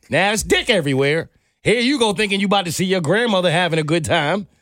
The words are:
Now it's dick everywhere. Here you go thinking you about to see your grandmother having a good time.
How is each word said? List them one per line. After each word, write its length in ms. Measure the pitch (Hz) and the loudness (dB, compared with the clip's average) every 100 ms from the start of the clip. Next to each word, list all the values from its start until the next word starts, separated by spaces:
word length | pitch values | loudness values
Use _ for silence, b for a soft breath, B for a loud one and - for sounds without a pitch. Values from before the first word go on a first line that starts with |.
| - | -4
Now 220 | 143 196 | 0 0
it's 100 | 214 | -2
dick 280 | 165 381 277 | 0 -2 2
everywhere. 580 | 202 143 135 139 160 - _ _ _ | 0 0 0 0 -2 -6 _ _ _
Here 180 | 170 240 | -2 0
you 180 | 240 285 | 0 0
go 160 | 226 | 0
thinking 260 | 190 214 196 | 0 -2 0
you 60 | 202 | 0
about 180 | 202 | 0
to 80 | 175 | -2
see 140 | 147 185 | -4 -2
your 160 | 185 | 0
grandmother 480 | 147 208 233 190 180 | 0 0 2 0 2
having 280 | 170 175 160 | 0 0 0
a 40 | |
good 220 | 151 170 147 | 0 -2 0
time. 400 | 165 147 196 185 _ | 0 0 -2 -6 _